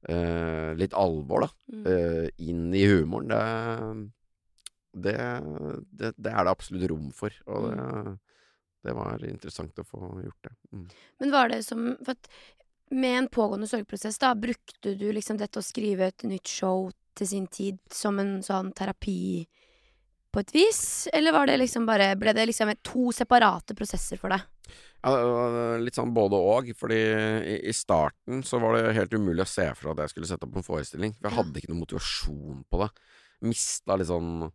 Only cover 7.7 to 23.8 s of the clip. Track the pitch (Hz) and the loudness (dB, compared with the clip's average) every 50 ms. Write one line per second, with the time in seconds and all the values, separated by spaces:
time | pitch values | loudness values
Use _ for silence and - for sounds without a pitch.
7.7 | - 208 - - - 107 104 104 98 98 _ _ _ _ _ _ _ _ _ _ | -4 -4 -6 -6 -6 -6 -8 -10 -12 -14 _ _ _ _ _ _ _ _ _ _
8.7 | _ _ _ - 120 117 104 101 110 113 - - - - - - - - 85 80 | _ _ _ -8 -6 -6 -4 -6 -6 -8 -8 -10 -12 -10 -12 -14 -12 -10 -12 -12
9.7 | - - - - - - 92 90 98 92 92 - - _ _ - 120 _ _ - | -12 -14 -16 -14 -14 -14 -14 -12 -12 -12 -12 -12 -14 _ _ -20 -20 _ _ -18
10.7 | - 104 90 90 - - - _ _ _ 262 285 277 285 254 233 240 226 220 - | -16 -16 -16 -16 -20 -20 -20 _ _ _ -2 2 4 4 4 4 2 -4 -6 -6
11.7 | 233 226 233 240 262 - 254 262 262 _ _ - - - - - _ _ _ _ | -6 -4 -4 -4 -6 -6 -6 -8 -8 _ _ -20 -20 -20 -20 -20 _ _ _ _
12.7 | _ _ _ _ - 262 262 254 247 247 262 254 - 240 220 208 214 196 214 208 | _ _ _ _ -2 0 2 2 2 2 0 0 2 2 2 2 2 -2 -4 -4
13.7 | - 233 208 _ - 196 - 214 214 - - 262 247 214 208 233 240 - _ - | -4 -4 -4 _ -10 -8 -6 -6 -2 2 2 2 4 2 0 -4 -4 -4 _ -20
14.7 | - _ - 202 196 196 202 208 214 214 202 - 214 208 208 202 - 220 196 - | -20 _ -4 -4 -4 -2 -2 -2 -2 -2 -2 -4 -4 -4 -4 -6 -6 -6 -8 -6
15.7 | - - 214 208 202 185 185 185 - - - 226 190 185 _ - - - - 190 | -6 -2 0 0 2 2 2 0 0 -2 -6 -6 -6 -4 _ -8 -6 -2 0 2
16.7 | 185 185 190 185 - _ _ _ _ - 202 185 202 196 190 185 - - 196 196 | 2 0 0 -4 -8 _ _ _ _ -6 -4 -2 -2 -4 -4 -6 -6 -4 -4 -4
17.7 | 196 190 _ _ - - - 208 202 196 196 202 196 190 190 - 196 185 185 190 | -4 -6 _ _ -10 -4 -2 0 0 0 0 -2 -2 -4 -4 -2 -2 -2 -2 -4
18.7 | 190 - 190 196 190 _ - - 190 180 180 190 185 175 165 _ _ _ _ _ | -6 -6 -6 -6 -4 _ -4 -4 -4 -2 -2 -2 -4 -4 -6 _ _ _ _ _
19.7 | _ _ _ _ _ _ _ _ _ _ _ _ - 208 202 - - 302 370 440 | _ _ _ _ _ _ _ _ _ _ _ _ -4 -4 -4 2 4 6 6 6
20.7 | 427 - - - - - - 349 - 320 302 320 320 311 285 269 - 269 254 247 | 4 2 -2 -2 -4 -4 -4 0 2 4 4 6 6 6 6 6 4 4 4 2
21.7 | - 233 233 220 220 208 196 196 196 196 202 220 214 220 226 226 233 - 226 214 | 2 0 2 2 4 4 4 4 4 2 2 2 4 4 2 2 2 0 0 0
22.7 | 208 - _ - - 247 254 240 233 - 247 - 247 247 233 202 180 175 - - | 0 -2 _ -6 0 0 2 2 2 0 2 6 8 8 8 8 4 2 -4 -10
23.7 | 208 - | -8 -6